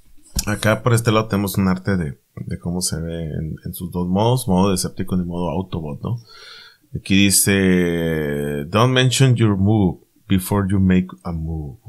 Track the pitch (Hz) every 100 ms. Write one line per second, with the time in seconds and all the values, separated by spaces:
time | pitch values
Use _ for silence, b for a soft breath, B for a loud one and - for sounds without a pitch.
0 | - - - - - 104 107 110 123 113
1 | 113 107 110 98 101 92 95 92 98 95
2 | 78 65 _ - 113 90 87 87 87 80
3 | 82 85 80 85 78 - 87 87 90 90
4 | 90 92 113 127 123 90 98 90 - -
5 | 92 92 87 87 90 78 92 87 76 71
6 | - 120 B B B B B B _ -
7 | - 98 101 95 - 98 95 92 87 85
8 | 82 80 76 73 71 73 71 104 123 127
9 | 127 123 135 120 113 98 98 110 95 -
10 | _ _ - 95 92 101 98 101 95 92
11 | 92 - 92 82 80 80 76 64